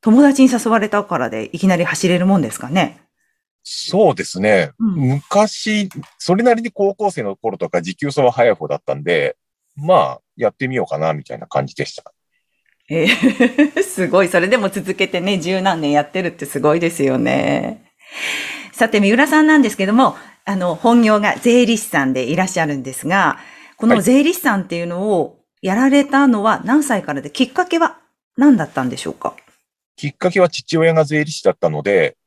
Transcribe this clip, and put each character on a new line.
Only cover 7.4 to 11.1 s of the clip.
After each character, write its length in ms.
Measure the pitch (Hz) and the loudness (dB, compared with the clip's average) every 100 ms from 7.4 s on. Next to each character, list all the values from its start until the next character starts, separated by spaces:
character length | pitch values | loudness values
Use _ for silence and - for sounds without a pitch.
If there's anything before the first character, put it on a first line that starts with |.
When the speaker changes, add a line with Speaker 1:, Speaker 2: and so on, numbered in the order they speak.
| - - | -6 -6
Speaker 2:
と 120 | 85 | -4
か 120 | 87 | -4
持 140 | 85 92 | -6 -8
久 120 | 143 | -6
走 140 | 143 | 0
は 120 | 127 | 0
速 180 | - 120 | 4 2
い 40 | 98 | 2
方 120 | 76 | -4
だ 80 | 71 | -8
っ 80 | - | -6
た 80 | |
ん 100 | 71 | -8
で、 340 | 76 82 71 - _ _ _ - | -2 -2 -2 -6 _ _ _ -10
ま 180 | 151 277 | 2 2
あ、 260 | - - _ - | 2 -4 _ -4
や 140 | 113 | -4
っ 20 | |
て 140 | _ 131 | _ -6
み 80 | 131 | -4
よ 80 | |
う 20 | - | -6
か 120 | 71 | -4
な、 160 | 80 | -4